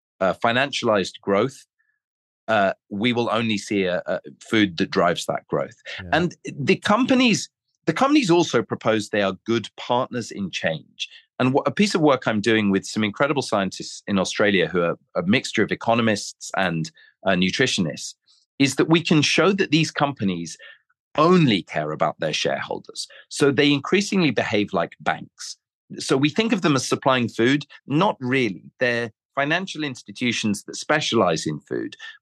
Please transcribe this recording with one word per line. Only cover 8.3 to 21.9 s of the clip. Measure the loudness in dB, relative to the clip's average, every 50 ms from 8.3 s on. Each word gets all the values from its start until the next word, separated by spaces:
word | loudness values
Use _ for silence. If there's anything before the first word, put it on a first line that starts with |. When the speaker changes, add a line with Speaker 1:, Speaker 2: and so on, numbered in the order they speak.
Speaker 1:
also | 4 4 4 2 0 -2 -2
propose | -2 -6 -4 0 0 0 0 -2 -2
they | -2 0
are | 0 0 -2 -4 _
good | -2 -2 -2 -2 -6 -12
partners | -12 -4 -2 0 0 0 -2 -6 -8 -8 -8
in | -8 -8 -8 -8
change. | -6 -4 -2 -4 -4 -4 -8 _ _ -14 -14 -14 -14 -20 -20 _ _ -2
And | 0 2 2
what, | 2 0
a | 0
piece | 0 2 2 2 2
of | 4
work | 4 4 4 4 2
I'm | 0 -2 0
doing | 2 2 2 4 4 2
with | 2 2 0
some | -2 -2 -2 -2
incredible | -2 0 0 -2 0 0 -2 -2
scientists | 0 0 0 0 -2 -6 -8 -12 -14 -14 -12 -6
in | -2 0
Australia | 0 0 0 0 2 2 4 4 2 2
who | 2 0 0
are | 0 0 -2 -4 _ _ -6
a | -2 0
mixture | 2 0 0 0 -2 -2 -2 -2
of | -2
economists | -2 -4 -2 0 0 2 2 2 0 -2 -4 -10 -14 _ -14 -8 -4
and, | -2 -2 -2 -2 -4 -6 -6 -10 _ -20 _ _ _ -2
uh, | 0
nutritionists | 2 2 2 0 2 0 0 0 0 -2 -2 -4 -6 -8 -12 -14 -16 _ _ _ _ _ _ _ _
is | 0 0 0 2
that | 0 2 4
we | 2 2
can | 2 2 2 2
show | 2 2 2 2 2 2 2
that | 0 0 0
these | 2 0 0 0
companies | -2 -2 -2 -2 -2 -2 -2 -2 -2 -4 -8 -10 -14 -16 -20 -20 -20 _ _ _ _ _ _ _ 0
only | 2 4 6 6 6 6 4 4 2
care | 0 -4 -6 -4 -4 -4